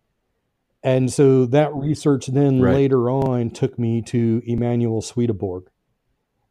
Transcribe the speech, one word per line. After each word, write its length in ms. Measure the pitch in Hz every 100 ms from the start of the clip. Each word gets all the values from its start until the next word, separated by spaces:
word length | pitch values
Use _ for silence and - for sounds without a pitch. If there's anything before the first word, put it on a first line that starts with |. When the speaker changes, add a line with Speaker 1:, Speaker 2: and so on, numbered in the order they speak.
| _ _ _ _ _ _ _ _
Speaker 1:
And 300 | 135 131 127
so 340 | 110 139 131 127
that 280 | 139 147
research 520 | 147 143 143 151 139 -
then 320 | 131 143 131
Speaker 2:
Right. 140 | 127
Speaker 1:
later 360 | 135 139 131 120
on 400 | 135 135 123 117
took 280 | - 135 -
me 240 | 117 117
to 380 | 110 123 117 113 117
Emanuel 560 | 120 120 120 117 110
Swedenborg. 680 | - - 120 101 101 90 - _ _ _ _ _ _ _ _